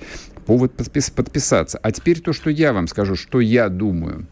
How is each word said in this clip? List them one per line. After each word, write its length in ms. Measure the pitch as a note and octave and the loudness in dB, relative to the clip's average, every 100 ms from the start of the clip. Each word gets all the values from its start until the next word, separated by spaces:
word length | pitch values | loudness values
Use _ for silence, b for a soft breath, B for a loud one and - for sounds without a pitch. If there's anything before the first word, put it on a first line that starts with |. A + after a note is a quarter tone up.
| B B B - - | B B B -12 0
повод 260 | B2 B2 - | 2 2 0
подпис-, 360 | B2 D3 C#3 | -4 -2 -2
подписаться. 640 | - - D3+ - A2 D#2 - | -2 -4 -2 2 2 0 -2
А 80 | G#2+ | -4
теперь 280 | G#2+ - E3+ | 0 0 0
то, 120 | E3+ | 0
что 160 | D#3+ E3 | -4 -2
я 240 | D3+ D#3 | 2 2
вам 140 | G#2+ E2+ | 2 -2
скажу, 280 | - G2 F#2 | -2 -2 -2
что 260 | - B2+ | 0 2
я 280 | A2+ A#2+ A2 | 4 4 2
думаю. 560 | F#2 G#2+ F2 E2 - E2 | 0 -2 -2 -4 -8 -12